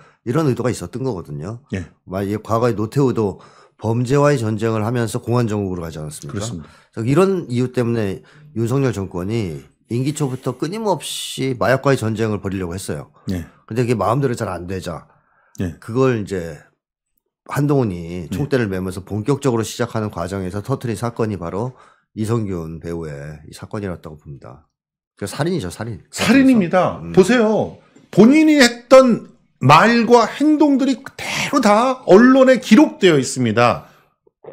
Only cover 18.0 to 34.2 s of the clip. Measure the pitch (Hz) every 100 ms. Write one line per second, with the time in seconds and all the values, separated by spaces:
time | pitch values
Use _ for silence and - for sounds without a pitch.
18 | 85 90 76 98 143 131 107 95 92 95
19 | - 104 107 139 135 117 107 - 117 117
20 | 104 87 85 98 90 101 113 135 117 98
21 | 117 - 110 92 82 92 127 - _ _
22 | _ 104 107 117 101 87 80 82 82 85
23 | 78 71 73 76 76 - - 110 101 80
24 | 80 76 76 67 57 65 _ _ _ _
25 | _ - 196 - 156 175 90 - 113 107
26 | - - - 269 262 240 170 185 143 85
27 | 165 170 185 247 214 196 90 - _ _
28 | _ - 226 302 311 294 233 - - 262
29 | 254 190 - _ _ - 127 156 214 233
30 | 226 240 208 - 302 294 302 269 269 -
31 | - - - - - 285 208 208 254 254
32 | - 190 247 269 262 247 - 220 302 -
33 | 185 147 127 127 120 104 120 76 - _
34 | _ _